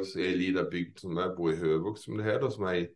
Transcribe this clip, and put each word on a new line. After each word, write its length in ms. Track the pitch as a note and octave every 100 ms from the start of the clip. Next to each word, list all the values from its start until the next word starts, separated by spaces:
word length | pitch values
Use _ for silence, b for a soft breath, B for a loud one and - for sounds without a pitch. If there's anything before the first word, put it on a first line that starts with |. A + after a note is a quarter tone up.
så 160 | F#2+ F#2
er 120 | F#2
en 60 | F2+
liten 320 | F#2 F#2 -
bygd 300 | F2 E2+ -
som 160 | F#2 E2+
jeg 200 | F#2 F2+
bor 140 | E2
i 60 | D#2+
Høvåg, 420 | E2 D#2+ F#2+ A2
som 180 | - G#2+
det 80 | G#2+
heter, 240 | G#2+ C3
som 140 | G#2+
er 100 | F#2
i 120 | F2+ E2+